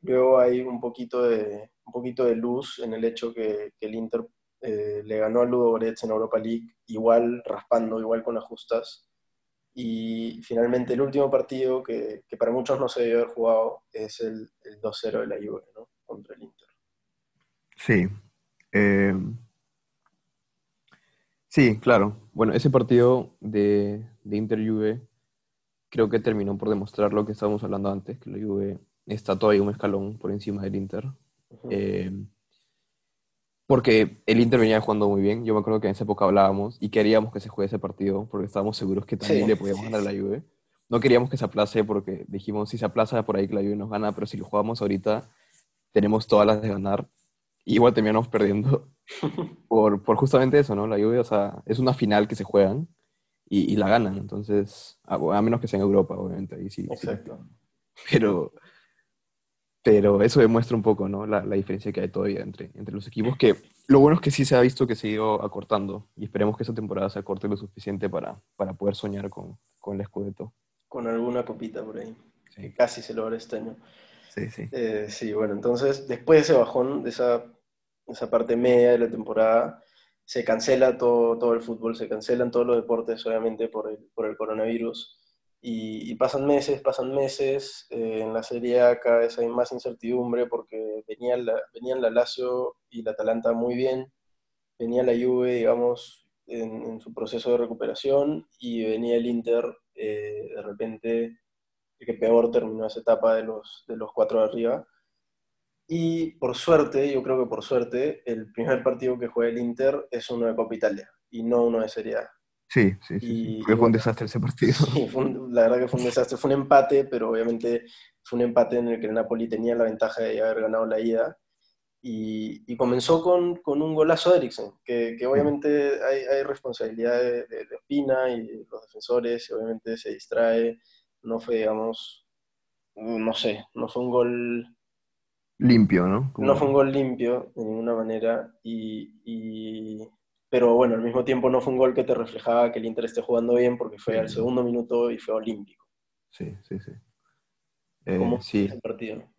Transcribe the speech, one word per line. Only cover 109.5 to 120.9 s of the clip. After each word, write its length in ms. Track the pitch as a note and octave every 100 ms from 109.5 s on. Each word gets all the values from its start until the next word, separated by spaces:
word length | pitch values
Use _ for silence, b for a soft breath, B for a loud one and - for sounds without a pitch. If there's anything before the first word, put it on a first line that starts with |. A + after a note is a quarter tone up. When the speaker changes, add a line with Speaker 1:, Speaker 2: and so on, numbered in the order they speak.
Speaker 1:
el 80 | A#2
Inter 480 | A#2+ A#2+ C3+ C#3+ -
es 200 | A#2+ -
uno 160 | A#2+ A#2
de 80 |
Copa 200 | A2+ G#2+ A2+
Italia 340 | A2 G2 - _ _
y 120 | A#2
no 220 | A2+ A#2+
uno 160 | A#2+ A2+
de 80 | A2
Serie 260 | - A2 A2+
A. 140 | A2 _ _ _ _
Speaker 2:
Sí, 200 | - G2+ F#2+ -
sí, 100 | G#2
sí, 20 |
sí. 60 | A#2
Speaker 1:
Y, 320 | A2+ A2+ A2
Speaker 2:
Porque 0 |
Speaker 1:
y 40 |
Speaker 2:
fue 80 | G#2+
un 40 | A2+
Speaker 1:
bueno, 160 | A#2 A2+
Speaker 2:
desastre 300 | A#2 A2 G#2+
ese 120 | -
partido. 340 | A#2 - -
Speaker 1:
sí, 340 | C3+ D3 D#3 B2
fue 160 | C3
un, 300 | C3 B2+ B2+
la 80 | A#2+
verdad 160 | A2+ B2
que 100 | B2+
fue 120 | B2
un 40 | B2
desastre. 300 | B2 B2 B2
Fue 180 | C#3
un 60 | C#3
empate, 440 | C3+ C#3 C3+ C#3 C#3
pero 240 | A#2+ A2+
obviamente 560 | A2+ A#2 A#2 A#2+ A#2 A#2 B B _
fue 140 | - A#2+
un 60 |
empate 340 | A#2+ A#2+ A#2 B2
en 120 | A#2+
el 120 | A#2
que 60 | G#2+
el 80 |
Napoli 340 | A2 A2 A#2 A2+
tenía 260 | A2 A#2
la 100 | A#2
ventaja 380 | A2+ A2 A2 A2+
de 200 | A2+ A2
haber 180 | A2 A2+
ganado 200 | A2 A2
la 160 | A2+